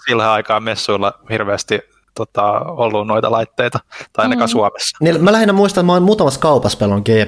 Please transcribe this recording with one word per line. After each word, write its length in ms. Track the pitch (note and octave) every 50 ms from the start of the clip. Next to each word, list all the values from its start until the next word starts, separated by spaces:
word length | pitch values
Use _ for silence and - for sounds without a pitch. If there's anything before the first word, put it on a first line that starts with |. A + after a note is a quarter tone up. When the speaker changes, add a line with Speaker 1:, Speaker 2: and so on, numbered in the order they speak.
| - B2+
Speaker 1:
sillä 260 | B2 A2+ A2 A2 G#2+
aikaa 260 | G#2+ G#2 - A2 G#2+
messuilla 600 | A2 A2+ G#2+ - - - G#2 G2 G2 G2+ - _ _ -
hirveästi, 500 | A2 G#2+ G#2+ G2+ G2+ F#2+ - - G#2+ G2 - _ _ _ _ _ -
tota, 280 | - A2 - - G2+ G2+ G#2 G#2 -
ollut 480 | - - - - A#2+ A2 G#2+ G#2 G#2 A2
noita 240 | G#2+ A2+ A2+ A2+
laitteita, 480 | A2+ A2+ A2+ - _ - B2 A#2+ - - - _ - - - - _
tai 120 | - G#2+
ainakaan 240 | B2+ C3+ A#2+ A#2 A2+
Speaker 2:
Mm. 20 |
Speaker 1:
Suomessa. 460 | A#2 A#2 G#2 G2+ - - - - - -
Speaker 3:
Niin, 220 | D#3 E3 E3 D#3 E3+
mä 80 | G3
lähinnä 220 | G#3+ A3 A3+ G3+ G3
muistan, 280 | G3 G3+ G3 G3+ F#3+
että 40 | F3
mä 80 | F3 F3
oon 100 | F3+ F3+
muutamassa 360 | G3 G#3+ G#3+ F3 C#3 - -
kaupassa 380 | - D#3+ D3 C3 - G#2 - -
pelannut 280 | G#2+ G2+ G2+ G2+ G2+
G 40 | A2+ A2+ A2 G#2